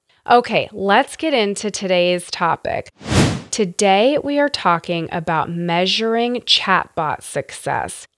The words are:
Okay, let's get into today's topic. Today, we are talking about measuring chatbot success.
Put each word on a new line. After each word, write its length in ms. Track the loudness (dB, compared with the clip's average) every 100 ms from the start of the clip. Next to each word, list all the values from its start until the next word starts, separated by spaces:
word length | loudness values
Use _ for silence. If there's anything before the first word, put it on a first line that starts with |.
| _ _ 2
Okay, 380 | 2 2 -2 -2
let's 460 | -4 2 2 2 -2
get 180 | -2
into 380 | 0 0 -2 -6
today's 580 | -4 0 2 2 0 -4
topic. 600 | -2 0 0 -4 -6 -8 -12 -2 2 2 0 -6
Today, 640 | -2 -2 2 4 6 4 2
we 160 | 0 0
are 100 | 0
talking 600 | 0 0 0 0 -4 -4
about 400 | -4 -2 -2 -2
measuring 920 | -4 -2 0 0 0 0 0 0 -2
chatbot 800 | -2 0 2 0 0 -4 -4 -4
success. 840 | -6 -8 -8 -8 -4 -4 -4 -10 -18